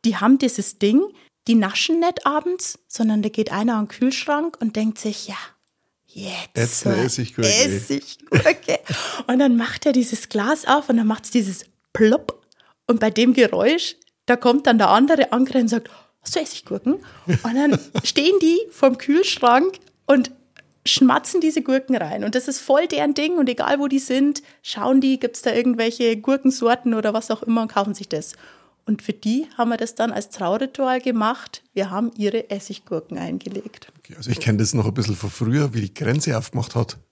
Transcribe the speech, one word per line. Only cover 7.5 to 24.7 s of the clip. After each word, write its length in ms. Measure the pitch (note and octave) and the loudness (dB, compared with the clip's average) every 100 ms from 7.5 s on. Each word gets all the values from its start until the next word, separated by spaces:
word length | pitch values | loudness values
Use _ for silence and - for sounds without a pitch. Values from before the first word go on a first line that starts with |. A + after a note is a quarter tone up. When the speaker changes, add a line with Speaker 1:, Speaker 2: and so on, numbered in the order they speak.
| G#3+ C4+ - - C#4 - - - - D#4 - - - - - - - - | 2 2 0 -2 -6 -6 -20 0 2 4 0 -2 -4 -4 -6 -6 -8 0
Speaker 1:
Und 120 | B3+ | 2
dann 160 | C#4 A#3 | 4 4
macht 300 | A3+ - D4+ | 0 -2 2
er 60 | |
dieses 360 | B3+ A#3+ A3 - | 2 0 -4 -4
Glas 360 | G#3+ G#3+ D4+ - | -4 0 -2 2
auf 240 | C#4+ D4 | 0 2
und 80 | A#3 | 0
dann 80 | G#3+ | 0
macht's 220 | A3 - | -2 0
dieses 360 | B3 F#3+ F3+ - _ _ | 0 -2 -8 -14 _ _
Plopp. 500 | - A3 C#4 - - _ _ _ _ - | 2 4 4 -2 -14 _ _ _ _ -2
Und 120 | A#3 | 0
bei 120 | A3 | 2
dem 220 | G#3+ B3 | 2 2
Geräusch, 640 | B3+ A3+ F#3 A3+ E4 - - _ _ - | 4 2 4 2 0 -4 -12 _ _ 0
da 100 | A#3+ | 2
kommt 300 | B3 C4 C4+ | 4 4 4
dann 140 | A#3 | 4
der 100 | F#3+ | 6
andere 420 | G#3 C#4+ D#4+ C4 | 4 4 4 2
angerannt 300 | A#3 C4 C4 A#3 | 2 2 2 2
und 40 | |
sagt, 200 | A3+ - - _ _ | -2 -4 -20 _ _
„Hast 120 | - F4 | -6 -6
du 40 | |
Essiggurken?“ 560 | D#4 - - G3+ A#3+ F#4+ - - - | -6 -10 -10 -6 -2 -2 -6 -12 -2
Und 280 | D3 A3+ B3 | 0 0 0
dann 220 | D4 G#3+ - | 2 2 -2
Speaker 2:
<laughs> 120 | F#3+ | -6
Speaker 1:
stehen 360 | - - D#4 G4 | -2 0 2 4
die 180 | D#4+ F4 A4+ | 4 2 -2
vorm 260 | - C4+ B3+ | 2 2 2
Kühlschrank 800 | - D4+ G4+ - A#3+ B3 F#4 F#4+ _ _ - | 0 2 2 2 4 4 2 -4 _ _ 2
und 240 | C#4 A#3 - _ - _ _ - | 2 2 -8 _ -20 _ _ -2
schmatzen 540 | - C4 C4+ - F#4 | 4 4 4 0 0
diese 200 | D#4+ D#4 | 0 0
Gurken 340 | D4+ C4 C4 B3 | 0 -2 0 -2
rein. 280 | D#3+ G#3 | -2 -4
Und 100 | G#3 | -4
das 140 | B3+ B3+ | -4 -4
ist 120 | - | -6
voll 280 | - C4+ E4+ | 2 2 2
deren 260 | C#4+ D4 | 0 0
Ding. 240 | C#4+ D#4 F4 | 0 -2 0
Und 120 | C4 | 0
egal, 300 | A#3+ - C#4 | 0 -2 0
wo 80 | C#4+ | 0
die 120 | C4+ | 0
sind, 420 | C4 C4 C#4+ D4 - _ | 0 0 0 -2 -10 _
schauen 360 | - | -14